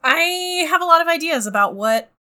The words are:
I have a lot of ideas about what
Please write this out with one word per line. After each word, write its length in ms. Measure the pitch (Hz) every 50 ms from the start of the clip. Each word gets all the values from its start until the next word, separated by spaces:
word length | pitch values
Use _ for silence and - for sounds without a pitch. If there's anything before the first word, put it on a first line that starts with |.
I 640 | - 262 269 320 339 349 359 359 359 359 359 359 349 302
have 120 | 339 349
a 40 | 359
lot 160 | 349 330 330
of 60 | 339 339
ideas 380 | 339 320 311 339 320 254 208
about 280 | 208 196 208 202 196 -
what 360 | 196 208 220 220 226 190 _ _ _